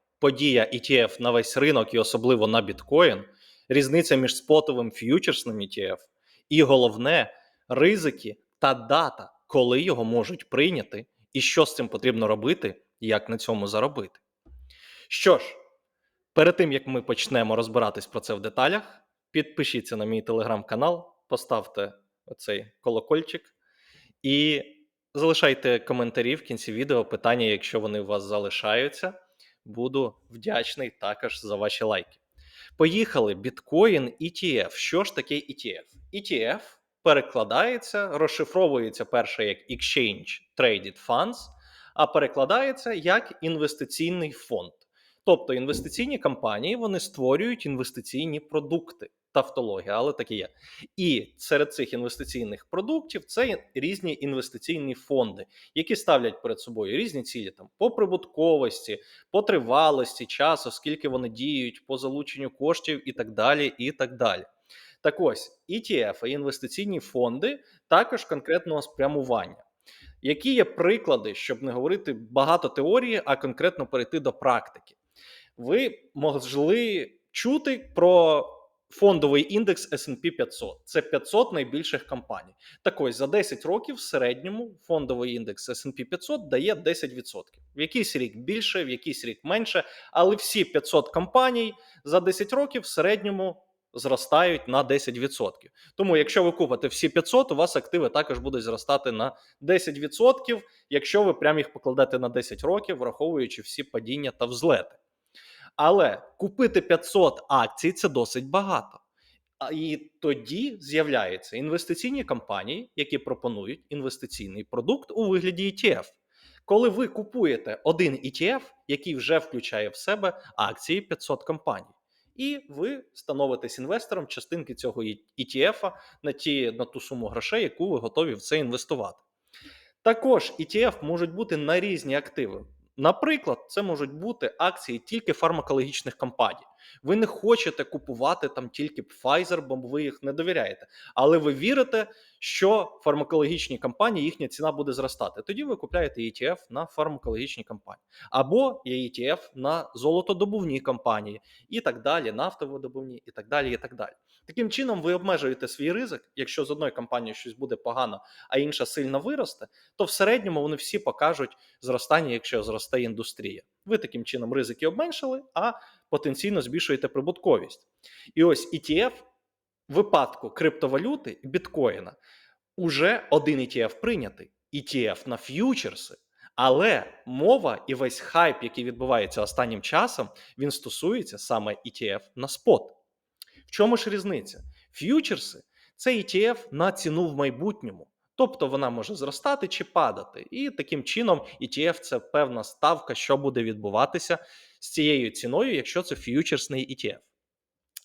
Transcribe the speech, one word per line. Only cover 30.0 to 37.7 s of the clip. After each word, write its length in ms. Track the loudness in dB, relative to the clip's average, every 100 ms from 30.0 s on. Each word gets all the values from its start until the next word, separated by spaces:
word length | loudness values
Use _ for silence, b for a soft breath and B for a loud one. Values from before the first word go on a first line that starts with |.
| -2 -4 _
вдячний 600 | -12 -4 -2 -4 -6 -10
також 520 | -8 -8 -6 -8 -8
за 140 | -6 -2
ваші 280 | -2 0
лайки. 340 | -2 -2 -4 _ _ _ B B B 2
Поїхали. 580 | 4 4 0 2 0 0
Біткоін, 800 | -6 -10 0 4 6 4 0 -6
І 100 | -10
Ті 280 | -4 0 0
Еф. 180 | 0 -4
Що 280 | -2 0
ж 120 | 0 -4
таке 220 | -4 -6
І 160 | -6
Ті 160 | -12 -10
Еф? 160 | -10 -14 -20 -14
І 100 | -12
Ті 140 | -4 -2
Еф 420 | 0 -4 -8 _ _ _
перекладається, 1040 | 4 4 4 -2 0 2 2